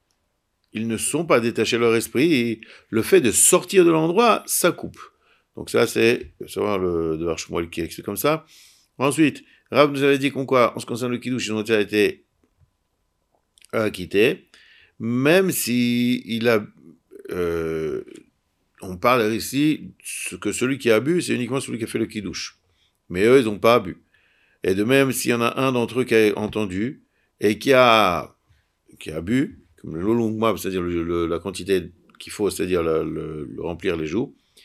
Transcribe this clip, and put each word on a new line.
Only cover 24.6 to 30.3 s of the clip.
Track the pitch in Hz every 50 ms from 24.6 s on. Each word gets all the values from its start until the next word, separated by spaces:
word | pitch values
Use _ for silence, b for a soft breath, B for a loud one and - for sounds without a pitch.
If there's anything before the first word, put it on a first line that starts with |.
| -
Et | 92 95
de | 95 104
même, | 117 135 139 139 135 120
s'il | - - 123 120
y |
en | 117 117
a | 120 - -
un | 131 135 127
d'entre | 123 117 110 113 127
eux | 123
qui | - 117
a | 110 110 107 - -
entendu | 107 101 - 107 107 95 90 95 110 131 156 - _ _ _ _ _ _ _ -
et | - 104 110 -
qui | - 131 135
a, | 127 127 120 113 110 104 92 87 78 - - _ _ _ _ _ _ _ _ _ _ _ _ - -
qui | - 92
a | 78 82
bu, | 85 85 120 131 147 - - - _ _ _ _ -
comme | 80 78
le | 80
Lolungma, | 90 107 117 120 113 107